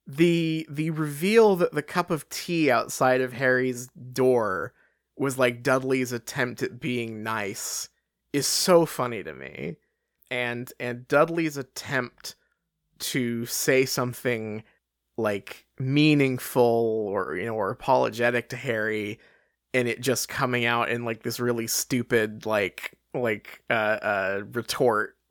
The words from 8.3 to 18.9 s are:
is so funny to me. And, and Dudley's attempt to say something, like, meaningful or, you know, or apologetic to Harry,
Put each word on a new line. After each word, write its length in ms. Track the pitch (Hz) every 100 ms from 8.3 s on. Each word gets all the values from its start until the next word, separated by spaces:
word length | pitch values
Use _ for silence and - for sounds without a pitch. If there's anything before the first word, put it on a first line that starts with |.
is 140 | 143 135
so 400 | - - 175 160
funny 380 | - 123 113
to 100 | 78
me. 440 | 67 67 - 69 - _ _ _ _ -
And, 420 | 123 120 120 123 -
and 280 | 123 120 127
Dudley's 500 | 143 165 170 160 143
attempt 800 | 127 - - 135 123 _ - - _ _ _ _ _ -
to 460 | - 139 120 117 123
say 400 | - - 131 127
something, 800 | - 123 120 127 117 110 107 - _ _ _ _ -
like, 480 | 107 101 - - _ -
meaningful 840 | 131 143 151 147 135 127 - 131 120 117 117 110 104
or, 260 | 101 90 87
you 80 | 113
know, 100 | 110
or 160 | 98
apologetic 800 | 117 - 131 123 110 120 120 -
to 80 | 123
Harry, 640 | 135 113 107